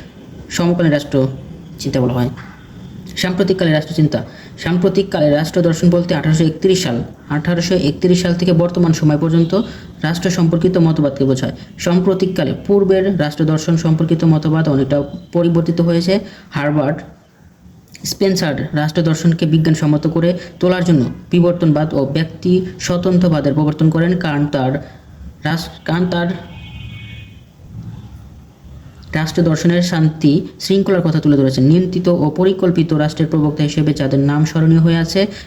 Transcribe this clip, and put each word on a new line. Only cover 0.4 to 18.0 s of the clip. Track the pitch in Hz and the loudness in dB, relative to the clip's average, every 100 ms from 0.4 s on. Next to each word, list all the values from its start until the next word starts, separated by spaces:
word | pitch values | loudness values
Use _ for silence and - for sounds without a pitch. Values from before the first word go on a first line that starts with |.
| - | -12
সমকালীন | - 175 175 165 | -2 0 2 2
রাষ্ট্রচিন্তা | 143 - 143 131 - - - - - - 131 | 0 0 0 0 -4 -14 -18 -18 -10 -4 -2
বলা | 123 | 0
হয়। | 123 123 - - - - - - - - - | 0 -2 -4 -16 -20 -20 -20 -18 -18 -16 -6
সাম্প্রতিককালে | 185 180 185 185 170 | -4 0 0 2 2
রাষ্ট্রচিন্তা, | 151 151 165 151 - - - - - | 0 0 0 2 2 -6 -14 -20 -10
সাম্প্রতিককালে | - 175 190 190 190 180 147 | -4 0 2 0 -2 0 2
রাষ্ট্র | 147 160 185 | 2 0 0
দর্শন | 170 165 175 | 0 2 2
বলতে | 175 175 165 | 2 0 -2
আঠারোশো | 156 156 | 0 2
একত্রিশ | 160 160 190 185 | 2 0 0 2
সাল, | 143 117 - - - | 0 -4 -6 -12 -6
আঠারোশো | 147 160 175 175 180 | -4 -2 -2 0 0
একত্রিশ | 143 - 180 175 | 0 0 2 2
সাল | 180 | 2
থেকে | 175 180 | 0 2
বর্তমান | 165 175 180 175 | 2 2 2 2
সময় | 156 151 147 | 2 2 2
পর্যন্ত | 160 165 165 190 233 - - - | 2 2 2 0 -4 -8 -16 -8
রাষ্ট্র | 156 170 190 | -6 -2 -2
সম্পর্কিত | 175 165 165 185 180 | 0 2 2 2 4
মতবাদকে | 165 156 143 - 135 | 2 2 0 0 0
বোঝায়। | 127 117 - - - | 0 -2 -8 -16 -6
সাম্প্রতিককালে | - 180 185 185 185 180 135 131 - | 0 2 2 0 0 -2 -2 -4 0
পূর্বের | 202 190 190 190 180 | 2 4 2 2 0
রাষ্ট্র | 151 151 156 | -2 0 0
দর্শন | 156 165 165 | 0 0 0
সম্পর্কিত | 165 160 165 165 | 2 2 2 2
মতবাদ | 165 156 156 160 160 | 2 2 2 0 2
অনেকটা | 135 135 143 143 - - | 0 0 0 -2 -10 -6
পরিবর্তিত | 175 170 165 170 170 | 0 2 2 0 0
হয়েছে। | 170 170 175 196 202 - - | 2 2 2 0 -2 -18 -12
হারবার্ট | 147 143 151 135 156 - - _ _ - _ - - - - | -4 -2 0 0 -2 -8 -20 _ _ -20 _ -20 -20 -20 -14